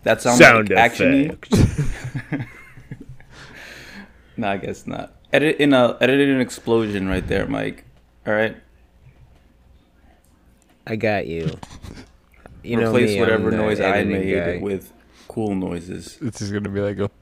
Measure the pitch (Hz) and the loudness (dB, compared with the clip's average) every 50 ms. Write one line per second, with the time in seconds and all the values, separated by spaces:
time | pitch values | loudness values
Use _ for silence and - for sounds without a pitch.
0 | - 110 113 110 - 123 120 123 123 127 120 110 107 101 95 101 117 120 - - | 2 0 0 2 2 2 8 10 10 10 8 6 4 2 4 4 4 2 2 0
1 | 98 85 139 139 143 160 - - - - 233 180 - - - - 143 120 - - | 2 2 4 2 0 0 -4 -10 -4 0 4 4 4 4 2 -2 -4 -4 -4 -6
2 | - 127 - 131 - - 156 143 123 - - - - - - - - - - - | -10 -10 -10 -10 -8 -8 -8 -8 -8 -12 -16 -20 -20 -20 -20 -20 -20 -20 -20 -18
3 | - - - - - - - - - - - - - - - - - - - 202 | -18 -20 -20 -20 -20 -20 -20 -20 -20 -20 -20 -20 -20 -20 -20 -20 -20 -20 -20 -20
4 | - - - - _ _ - - 113 98 101 95 - - 98 - - - - - | -20 -20 -20 -20 _ _ -10 -8 -6 -4 -6 -6 -6 -10 -12 -12 -12 -12 -12 -12
5 | - - _ _ _ _ - 139 143 156 - - 147 143 139 127 123 117 113 - | -12 -14 _ _ _ _ 0 2 2 2 2 2 2 4 6 4 4 2 2 2
6 | 123 123 135 139 143 139 135 131 123 120 - - - 117 117 113 113 104 101 98 | 2 2 4 4 4 2 2 0 0 -2 -6 -10 -2 0 2 2 2 0 -2 -2
7 | 95 95 92 92 - - 104 98 104 - 110 107 107 107 101 - - - _ _ | -2 -2 -2 -2 -2 -2 -2 -2 -2 -2 -4 -4 -4 -6 -8 -12 -20 -20 _ _
8 | _ _ _ _ _ 110 107 107 113 107 - - _ _ _ _ _ _ _ _ | _ _ _ _ _ -2 0 0 0 -2 -4 -10 _ _ _ _ _ _ _ _
9 | _ - _ _ - _ _ _ _ _ _ _ _ _ _ _ _ _ _ _ | _ -20 _ _ -20 _ _ _ _ _ _ _ _ _ _ _ _ _ _ _
10 | _ _ _ _ _ _ _ _ _ _ _ _ _ _ _ _ _ - 110 110 | _ _ _ _ _ _ _ _ _ _ _ _ _ _ _ _ _ -10 -6 -2
11 | 113 107 104 98 64 - 82 82 82 78 82 87 - - - - - - - - | -2 0 0 -2 -4 -6 -6 -6 -6 -6 -8 -10 -16 -20 -20 -20 -18 -18 -18 -18
12 | - - _ _ _ _ _ _ _ - - - - - 120 113 113 113 113 123 | -20 -20 _ _ _ _ _ _ _ -20 -20 -18 -8 -4 -2 0 0 2 2 2
13 | 120 107 101 98 95 110 113 107 107 110 110 107 107 107 107 101 98 95 98 104 | 2 2 2 0 2 2 2 2 0 0 0 0 0 0 0 0 0 0 0 0
14 | 101 101 98 95 95 95 95 90 85 85 90 87 98 101 98 92 - - - _ | 0 0 -2 -2 -2 -2 -2 -2 -2 -4 -6 -6 -6 -6 -6 -6 -8 -14 -20 _
15 | _ _ _ - - - - 117 110 104 98 95 92 90 87 85 82 92 92 90 | _ _ _ -20 -20 -12 -8 -6 -4 -4 -4 -4 -4 -6 -6 -10 -10 -12 -14 -14
16 | - - - - - 117 - - 107 101 101 104 104 101 98 101 101 101 101 95 | -14 -16 -16 -10 -10 -10 -8 -8 -10 -6 -6 -6 -6 -6 -6 -4 -4 -4 -4 -4
17 | 101 101 _ _ | -6 -6 _ _